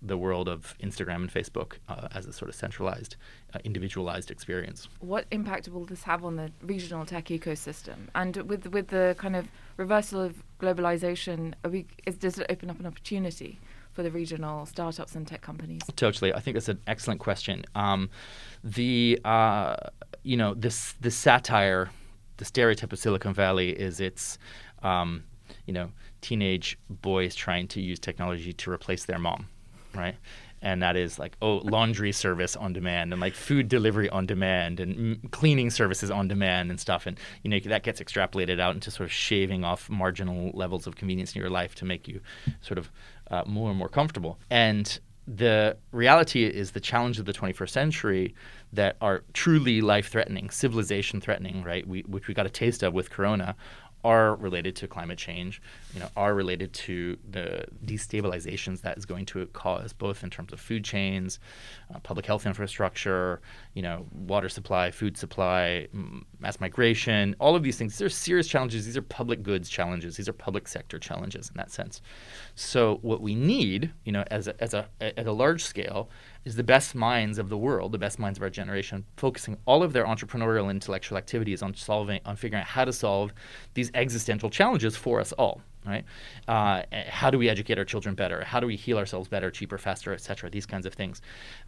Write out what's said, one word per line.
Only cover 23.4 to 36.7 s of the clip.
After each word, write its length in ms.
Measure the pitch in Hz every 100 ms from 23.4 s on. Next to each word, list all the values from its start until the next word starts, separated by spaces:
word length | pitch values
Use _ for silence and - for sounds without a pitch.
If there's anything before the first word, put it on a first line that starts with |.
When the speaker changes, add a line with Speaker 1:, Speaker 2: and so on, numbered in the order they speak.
| 95 95 90
Speaker 1:
is 320 | - 95 85
its, 360 | 95 - - - - - - -
um, 400 | 95 90 85 85 - - - - -
you 60 |
know, 160 | 90 87 - - -
teenage 560 | - 110 98 92 - - -
boys 460 | 104 98 95 90 -
trying 320 | - 87 92
to 120 | 104
use 180 | 92 87
technology 540 | - 87 87 87 85
to 180 | 85 -
replace 340 | 90 - 92 -
their 140 | 87
mom, 280 | 85 - - - - - -
right? 220 | 95 87 - - - - -
And 200 | 98 92
that 140 | 90 90
is 240 | 85 -
like, 180 | 73 -
oh, 140 | 110 101
laundry 540 | 104 110 113 110 104
service 440 | 101 98 87 90 -
on 180 | 101
demand 400 | 92 90 87 85
and, 80 | 90
like, 140 | 92 -
food 320 | - 143 113
delivery 420 | 123 110 104 101
on 160 | 95 92
demand 540 | 95 95 92 85 87
and, 160 | 90 95
mm, 360 | 113 113 113
cleaning 380 | - 156 139 120
services 400 | 117 104 92 98
on 180 | 101 95
demand 440 | 101 95 90 87